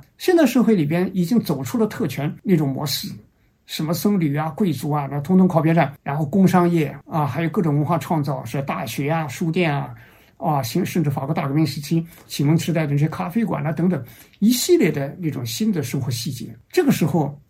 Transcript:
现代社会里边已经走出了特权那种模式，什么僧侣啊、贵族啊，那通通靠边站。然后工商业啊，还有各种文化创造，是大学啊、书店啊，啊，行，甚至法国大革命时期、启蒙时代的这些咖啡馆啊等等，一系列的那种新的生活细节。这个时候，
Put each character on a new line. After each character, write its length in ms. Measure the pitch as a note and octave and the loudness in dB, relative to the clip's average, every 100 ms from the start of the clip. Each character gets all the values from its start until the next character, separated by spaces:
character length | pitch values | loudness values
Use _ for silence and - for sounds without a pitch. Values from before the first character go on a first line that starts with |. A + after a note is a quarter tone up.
| - _ | -16 _
现 160 | - E4+ | 2 4
代 100 | C4+ | 6
社 180 | B3+ | 4
会 120 | A3+ G3+ | 4 4
里 100 | D3 | 2
边 240 | E3+ F#3 | 0 0
已 140 | F#3 E3 | 0 2
经 140 | A#3+ | 2
走 240 | - C3 | 0 -4
出 140 | C3+ A#3+ | -2 -2
了 100 | G#3+ | -2
特 200 | - F#3+ | -2 -4
权 240 | - D3 - | -2 -6 -4
那 120 | G#3+ E3 | 0 2
种 140 | C#3 | 2
模 160 | C3 D3 | -2 -4
式， 240 | - - - - _ _ _ - | -6 -8 -14 -18 _ _ _ -14
什 180 | - | -6
么 100 | D#3 | -4
僧 260 | E3+ G#3 G3+ | 0 2 2
侣 160 | D#3 C#3+ | 0 0
啊、 140 | D#3+ | -4
贵 220 | D#3+ G3 | 0 0
族 200 | C#3 D3 | 0 -2
啊， 160 | D3 C#3 | -2 -2
那 100 | C#3+ | -6
通 160 | C#3+ F#3 | 2 4
通 100 | F#3 | 6
靠 120 | F3 | 4
边 140 | D#3 | 4
站。 180 | E3 C#3+ - | 4 2 -2
然 120 | - C#3+ | -6 -4
后 80 | |
工 240 | D#3 G3+ F#3 | 0 4 6
商 220 | F#3 F3 | 6 4
业 260 | E3+ C#3 - - | 2 0 -4 -6
啊， 180 | D#3+ C#3+ | -4 -2
还 160 | E3 | -2
有 80 | E3 | -2
各 120 | G#3 | 0
种 120 | D#3+ D3 | 0 0
文 80 | |
化 140 | D3+ E3 | 0 -2
创 260 | - D#3+ | 0 -2
造， 220 | C#3+ C3 A#2 | -2 -4 -6
是 160 | D3 | -6
大 240 | C#3+ E3+ - | -6 -6 -6
学 240 | - C#3 | -4 -2
啊、 180 | E3 D3+ | -2 -4
书 240 | - E3 | -4 -2
店 220 | F3+ E3 | 0 0
啊， 220 | C#3+ C3+ A#2 - - _ - | -2 -6 -12 -20 -20 _ -6
啊， 240 | E3 C#3+ | -2 -2
行， 240 | B2+ F3 - | -2 -2 -2
甚 180 | F3+ | 0
至 60 | D3 | 0
法 160 | - C3+ | -2 -4
国 80 | |
大 140 | E3+ C#3+ | -4 0
革 60 | |
命 120 | D3 D3 | 0 0
时 160 | D3 | -2
期、 240 | - E3 E3 - - | -2 -2 -2 -14 -14
启 160 | - | -2
蒙 120 | C#3+ E3 | 2 2
时 140 | - | 2
代 140 | E3 D3 | -2 0
的 40 | |
这 80 | C#3+ | 0
些 100 | D#3 | 0
咖 200 | - F3+ | -2 -4
啡 160 | A#3 | -2
馆 220 | G#3+ D3+ D3 | -2 -2 -4
啊 60 | |
等 180 | E3 F3+ | 0 0
等， 140 | D#3 A#2 - - - | 0 -6 -18 -20 0
一 140 | G#3 | 2
系 260 | B3 - E4+ | 2 4 4
列 140 | F3 | 4
的 260 | C#3+ C#3 F#3+ | 0 -6 -6
那 120 | D#3+ | -6
种 120 | C3+ A#2 | -4 -6
新 260 | - A3 | -4 -2
的 100 | F3 | -2
生 180 | A#2+ C#3+ | -2 -4
活 120 | A#2+ | -4
细 200 | A#2 - | -6 -6
节。 240 | A#2 - - _ | -8 -12 -16 _
这 140 | - | 0
个 80 | D4 | 0
时 140 | - D3+ | 0 0
候， 360 | E3+ C#3 - | 0 -2 -6